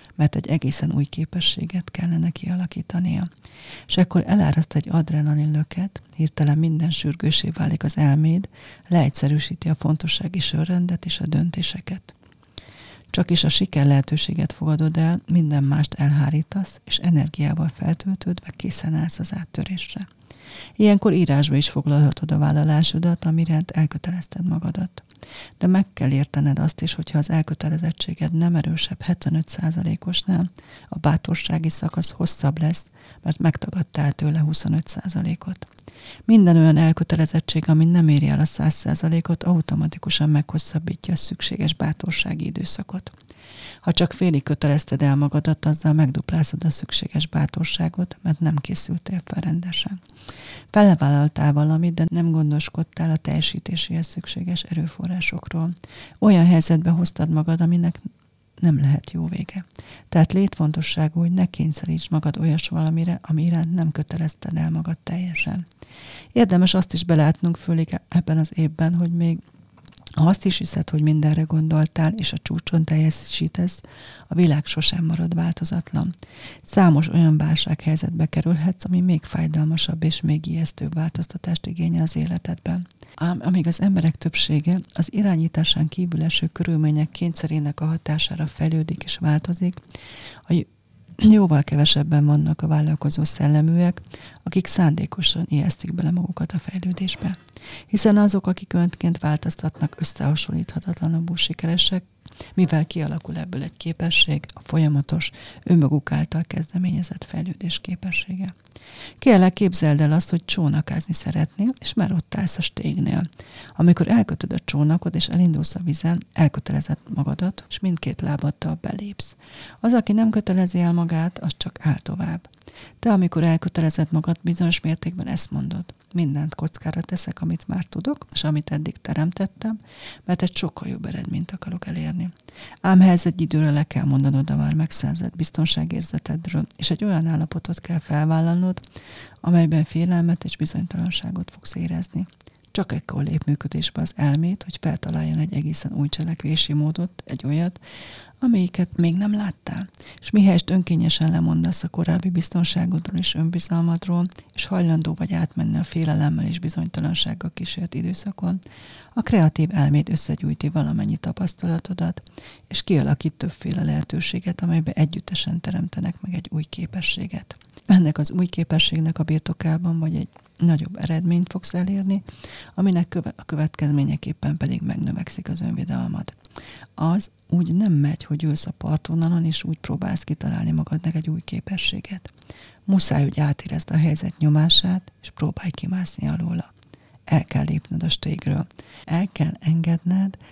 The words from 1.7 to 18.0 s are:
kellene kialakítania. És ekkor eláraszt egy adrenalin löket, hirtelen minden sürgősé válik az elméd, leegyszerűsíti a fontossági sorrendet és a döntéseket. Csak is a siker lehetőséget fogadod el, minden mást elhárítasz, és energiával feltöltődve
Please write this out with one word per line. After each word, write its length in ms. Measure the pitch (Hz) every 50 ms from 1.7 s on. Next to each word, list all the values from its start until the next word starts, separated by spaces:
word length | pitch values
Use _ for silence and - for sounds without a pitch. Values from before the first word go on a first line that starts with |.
| - 180 165 -
kellene 380 | - 175 175 175 165 165 165 175
kialakítania. 960 | - - - - 180 180 185 - - 175 165 - - 175 185 175 165 196 185 175 - _ - - - - - - - - - -
És 100 | - -
ekkor 260 | 180 - - 180 - -
eláraszt 480 | 190 208 170 147 143 160 160 - -
egy 140 | 151 - -
adrenalin 640 | - 165 160 160 160 151 147 151 147 151 151 151
löket, 500 | 151 151 156 - - 180 185 196 - - - - -
hirtelen 420 | - 160 156 - - 151 147 147 156
minden 340 | 160 165 160 156 160 170
sürgősé 580 | 156 - - 151 156 170 - 156 165 - - 160
válik 340 | 160 - 151 156 160 156 -
az 140 | 151 - -
elméd, 520 | 151 143 139 151 156 160 165 185 196 - _ - - - - - _ -
leegyszerűsíti 840 | 175 175 139 147 - - - 139 151 151 - - 170 - - 165
a 60 | 156
fontossági 640 | - - 160 156 151 - 160 - - - 170 180 185
sorrendet 680 | - - - 156 160 170 180 180 175 180 175 175 -
és 140 | 170 - -
a 80 | - 151
döntéseket. 880 | 151 147 165 175 160 180 170 - - 180 - - 185 185 - - - _ _ - _ _ _ _ _ - - - - - - - - - - _
Csak 220 | - - 180 -
is 120 | 175 165 -
a 60 | 156
siker 360 | - - 190 - - 151 139
lehetőséget 680 | 143 139 139 135 - 156 156 - - - 160 151 - -
fogadod 440 | - 156 156 156 156 160 156 160 165
el, 240 | 160 165 170 - - -
minden 320 | 170 175 160 147 147 143 139
mást 300 | 135 143 151 147 - -
elhárítasz, 880 | - 143 143 147 147 139 147 160 151 165 - - 196 185 - - - -
és 140 | - - -
energiával 720 | - 175 170 147 - 156 - - 147 147 156 160 160 156 -
feltöltődve 800 | - - 160 170 -